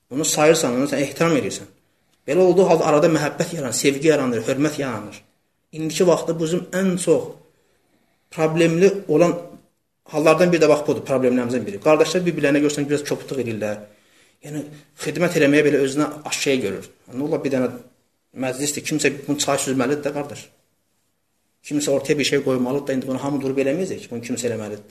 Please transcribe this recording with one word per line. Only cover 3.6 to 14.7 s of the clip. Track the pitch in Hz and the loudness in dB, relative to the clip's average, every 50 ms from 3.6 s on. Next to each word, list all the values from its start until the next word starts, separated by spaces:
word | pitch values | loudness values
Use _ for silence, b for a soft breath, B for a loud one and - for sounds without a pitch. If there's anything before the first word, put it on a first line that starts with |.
| 139 123 | -6 -6
sevgi | - - - 143 135 135 151 160 | -4 0 0 0 0 2 2 2
yaranır, | 151 139 135 127 120 110 | 2 2 0 -2 -2 -2
hörmət | 110 127 135 127 147 151 151 - | -2 -2 -2 0 -2 -2 -2 -4
yaranır. | 139 131 117 104 104 104 101 - - _ _ _ _ _ _ _ _ _ | -6 -6 -6 -8 -10 -12 -16 -20 -20 _ _ _ _ _ _ _ _ _
İndiki | - 156 156 156 - - 190 | -10 -8 -8 -4 0 2 4
vaxtda | 175 156 - - - 165 160 | 4 4 4 2 -2 -4 -2
bu | 165 | -2
bizim | 156 175 180 - - | -2 -2 -2 -4 -4
ən | 180 185 190 190 180 185 - | -2 0 0 0 0 0 2
çox | 175 151 127 - - - - _ _ _ _ _ _ _ _ _ _ _ _ _ _ _ _ _ _ | 2 2 2 0 -4 -12 -16 _ _ _ _ _ _ _ _ _ _ _ _ _ _ _ _ _ _
problemli | - - 160 160 156 170 165 165 165 170 190 202 196 196 - - | -4 -2 0 0 2 2 2 2 4 4 4 4 2 0 -2 0
olan | 151 156 175 175 139 - - - - - _ _ _ _ _ _ _ _ _ | 2 4 4 4 2 -2 -8 -14 -18 -20 _ _ _ _ _ _ _ _ _
hallardan | - - 151 151 160 160 160 185 180 | -8 -4 2 4 4 4 6 4 4
biri | 170 160 | 4 4
də | 156 151 | 4 4
bax | 147 147 - | 4 4 2
budur, | - 131 - - - | 0 -2 -2 -2 -2
problemlərimizin | 139 127 127 123 123 127 120 117 127 123 107 | 0 2 2 2 2 0 0 -2 -2 -4 -4
biri. | 104 98 98 | -6 -8 -2
Qardaşlar | - 156 156 156 160 - - 185 175 | 2 4 4 4 4 2 0 0 0
bir-birlərinə | 175 156 151 147 139 147 143 147 | -2 0 0 2 2 4 4 2
görsən, | 143 - 147 143 139 | 2 0 -2 -2 -2
biraz | 147 143 147 | -2 -2 -2
kobudluq | - 139 - - - 143 135 117 | -4 -6 -6 -6 -6 -6 -4 -4
edirlər. | 113 113 104 107 104 104 104 - b b b b b b b b b b b - | -4 -4 -4 -4 -6 -6 -8 -12 b b b b b b b b b b b -14
Yəni, | 147 151 - - - | -12 -10 -10 -10 -12